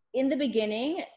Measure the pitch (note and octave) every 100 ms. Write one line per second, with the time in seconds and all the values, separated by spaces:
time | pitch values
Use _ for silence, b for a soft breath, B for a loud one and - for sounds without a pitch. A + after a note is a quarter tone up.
0 | _ B3+ C4+ C#4 C#4+ A3 G#3+ G#3+ C#4 F4
1 | -